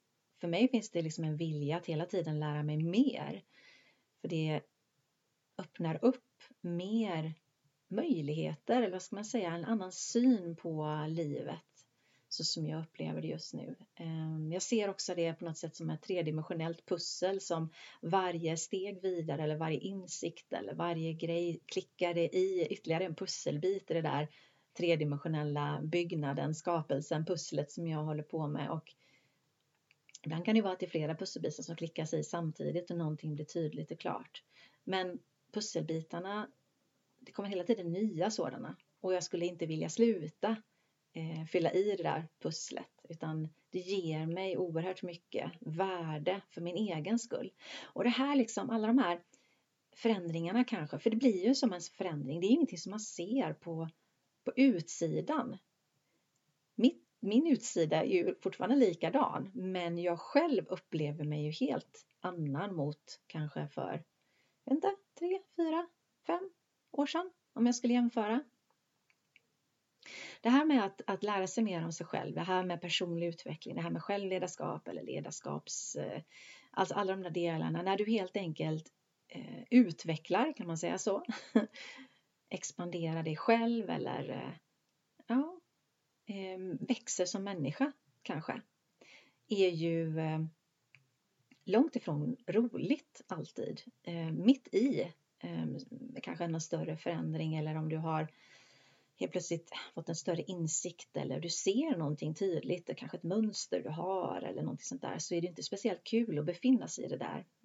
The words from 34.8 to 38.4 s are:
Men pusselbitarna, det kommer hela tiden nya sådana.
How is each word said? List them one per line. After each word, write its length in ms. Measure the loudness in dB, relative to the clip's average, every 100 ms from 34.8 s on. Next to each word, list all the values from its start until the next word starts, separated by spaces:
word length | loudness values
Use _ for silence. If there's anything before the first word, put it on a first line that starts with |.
Men 340 | -4 0 0 -4 -12 _ _
pusselbitarna, 1000 | -6 -4 -2 -2 -2 -4 -6 -4 -4 -6 -12 _ _ _ _ _ _
det 140 | -12
kommer 160 | -8 -4
hela 160 | -2
tiden 280 | 2 2 2
nya 380 | 2 2 4 2
sådana. 460 | 2